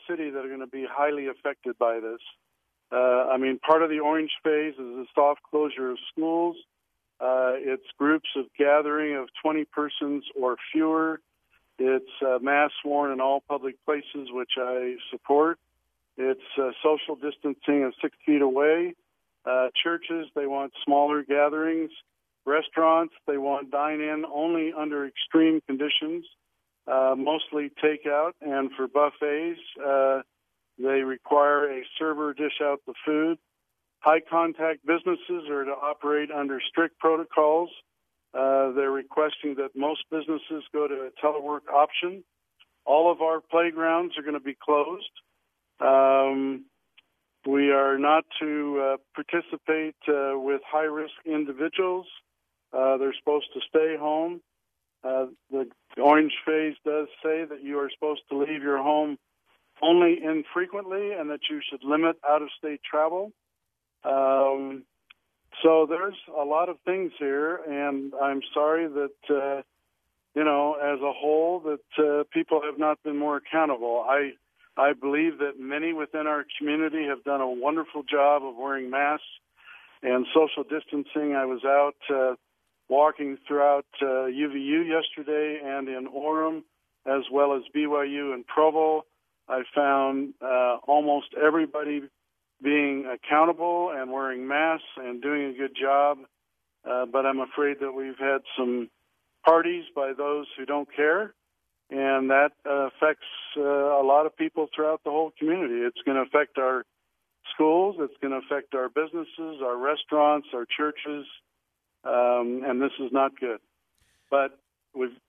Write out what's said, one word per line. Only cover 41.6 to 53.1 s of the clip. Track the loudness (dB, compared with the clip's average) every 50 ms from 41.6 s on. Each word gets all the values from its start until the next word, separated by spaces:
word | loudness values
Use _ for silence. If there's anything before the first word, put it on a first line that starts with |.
| -4 0 2
option. | 4 4 2 0 -4 -6 -6 -8 -12 -18 _ _ _ _ _ _ -20 -20 _ _ _ 0
All | 4 4 6 6 4
of | 4 2
our | 0 0 0 -2
playgrounds | -2 0 0 2 2 2 0 0 0 2 2 0 0 -4 -6
are | -8
gonna | -6 -6 -6 -6
be | -6 -10 -12
closed. | -6 0 2 2 2 2 0 -4 -10 -12 -16 -18 -20 -20 _ _ _ _ _ _ _ _ _ _ 0
Um, | 4 6 6 6 6 6 6 4 4 2 0 -2 -2 -4 -6 -8 -12 _ _ _ _ _ _ -20 _ _ _ _ _ _ _ _ -4
we | 0 2 2 4 4
are | 4 4 4 2 2
not | 2 4 4 4 4 2 -2 -8 -8
to, | -6 -4 -4 -4 -4 -4 -2 -2
uh, | 0 0 -2 -2 _ _ -12
participate, | -12 -6 -4 -4 -4 -4 -6 -10 -6 _ -2 -2 -2 -2 -6 -8 _ -2
uh, | 0 0 0 0 -2 -2
with | -2 -2 -2 -2 -2 -4
high-risk | -4 -2 -2 -2 -2 -4 -6 -8 -10 -12 -12 -8
individuals. | -4 -4 -2 -4 -4 -4 -4 -6 -4 -2 -2 -2 0 -2 -4 -6 -12 -18 -20 -20 _ _ _ _ _ _ _ _ _
Uh, | -2 2 2 2 2
they're | 2 0 -2